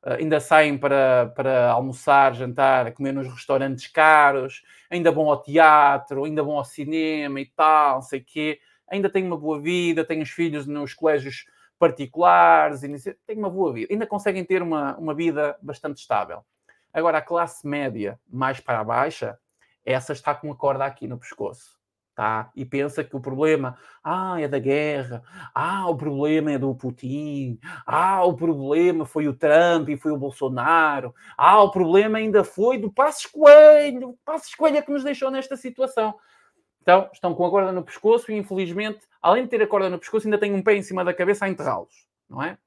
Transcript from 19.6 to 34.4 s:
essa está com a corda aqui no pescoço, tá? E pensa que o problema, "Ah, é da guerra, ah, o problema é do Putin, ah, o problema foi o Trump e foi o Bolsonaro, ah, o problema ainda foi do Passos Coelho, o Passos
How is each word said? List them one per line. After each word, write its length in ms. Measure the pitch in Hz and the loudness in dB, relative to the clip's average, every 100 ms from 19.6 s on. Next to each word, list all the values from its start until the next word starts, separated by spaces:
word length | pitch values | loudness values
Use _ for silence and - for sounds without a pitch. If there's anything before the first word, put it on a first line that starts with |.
| _ _ | _ _
essa 300 | - 131 127 | -6 -6 -4
está 200 | 147 - | -8 -6
com 160 | 143 151 | -6 -10
a 40 | 139 | -6
corda 300 | 139 135 135 | -4 -2 -6
aqui 220 | 135 127 | -8 -14
no 120 | 123 | -14
pescoço, 560 | - - 101 123 _ _ _ _ _ - | -16 -12 -12 -12 _ _ _ _ _ -8
tá? 340 | 107 110 110 - | -4 -4 -8 -14
E 80 | |
pensa 400 | 127 139 143 143 | -10 -6 -6 -8
que 120 | 143 135 | -10 -10
o 40 | |
problema, 580 | 127 131 156 156 131 127 _ _ | -10 -4 0 0 -4 -12 _ _
"Ah, 380 | 156 180 185 175 | -8 -6 -6 -6
é 80 | 147 | -6
da 100 | 139 | -4
guerra, 640 | 127 143 151 143 123 120 _ 190 - | -2 -2 -2 -6 -8 -14 _ -20 -10
ah, 340 | 120 156 196 180 | -6 -4 -4 -4
o 80 | 151 | -6
problema 540 | 147 139 147 156 151 | -6 -4 -2 0 -2
é 60 | 143 | -4
do 160 | 135 | -4
Putin, 840 | 131 127 123 127 143 151 143 131 113 - - - | -6 -10 -12 -10 -10 -10 -10 -10 -12 -16 -16 -6
ah, 380 | 151 180 196 | -2 0 2
o 100 | 180 | 0
problema 720 | 135 165 147 135 156 180 165 156 | 0 -4 -4 -2 0 2 0 -6
foi 220 | 156 151 | -6 -6
o 60 | |
Trump 560 | 127 151 156 175 170 156 | -2 2 4 4 2 -2
e 80 | 143 | -6
foi 140 | 156 | -6
o 40 | 147 | -6
Bolsonaro, 960 | 139 127 135 127 131 165 156 139 123 _ - - | -8 -8 -8 -4 0 2 2 -2 -8 _ -16 2
ah, 240 | 151 208 | 6 6
o 80 | 202 | 6
problema 480 | 196 165 190 214 220 | 2 2 2 2 -2
ainda 260 | 220 208 | 0 0
foi 340 | - - 226 254 | 0 -2 -2 -2
do 120 | 202 | -6
Passos 360 | 220 294 302 - | 0 0 -2 -14
Coelho, 840 | 302 302 294 302 302 294 254 254 | 6 12 12 12 10 4 -4 -12
o 60 | 247 | -16
Passos 320 | - 311 | -10 -10